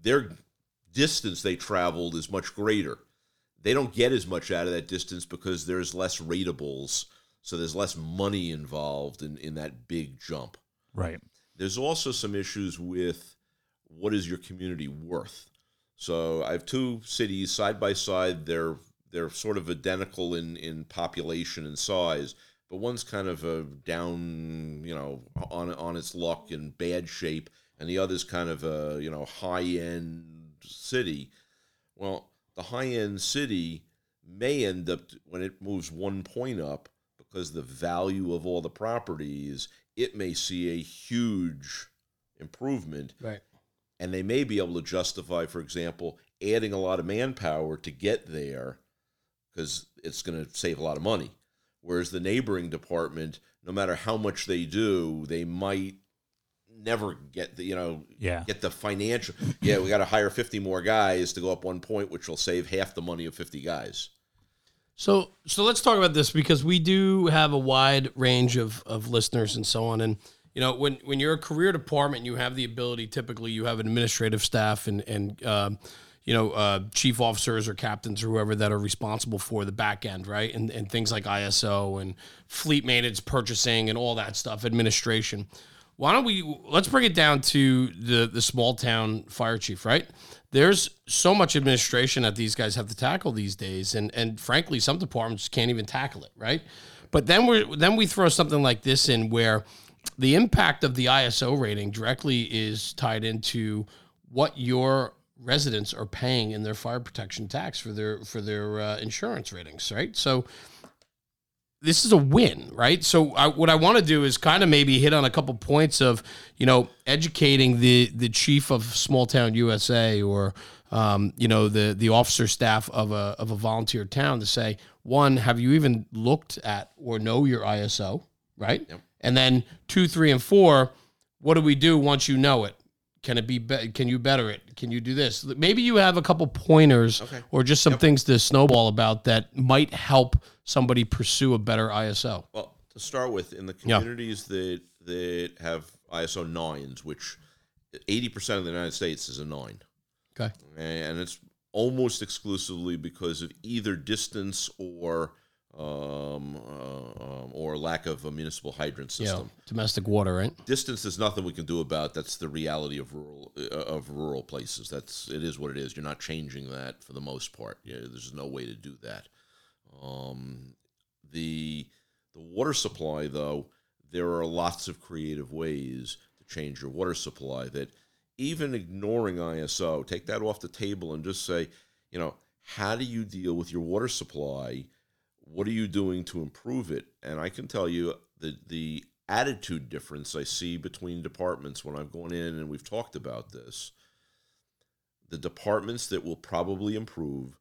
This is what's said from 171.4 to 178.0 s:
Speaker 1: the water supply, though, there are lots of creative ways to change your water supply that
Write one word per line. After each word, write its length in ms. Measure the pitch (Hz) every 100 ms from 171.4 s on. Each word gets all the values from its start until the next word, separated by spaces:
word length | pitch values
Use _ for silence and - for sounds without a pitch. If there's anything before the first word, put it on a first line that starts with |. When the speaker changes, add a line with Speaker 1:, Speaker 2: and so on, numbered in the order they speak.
| 80 78 78 76 71 _ _ _ _
Speaker 1:
the 60 | 82
water 340 | 82 95 143
supply, 520 | - - - 78 76 76
though, 400 | 71 73 73 - _ _ _ _
there 180 | 87 87
are 160 | 85 82
lots 400 | 85 85 - 95
of 140 | -
creative 520 | - 82 76 73 65
ways 640 | 76 80 71 65 64 62 - _ _
to 60 |
change 380 | - 82 73 67
your 80 | 67
water 220 | 73 90
supply 540 | 82 - - 67 65 64
that 200 | 69 67 _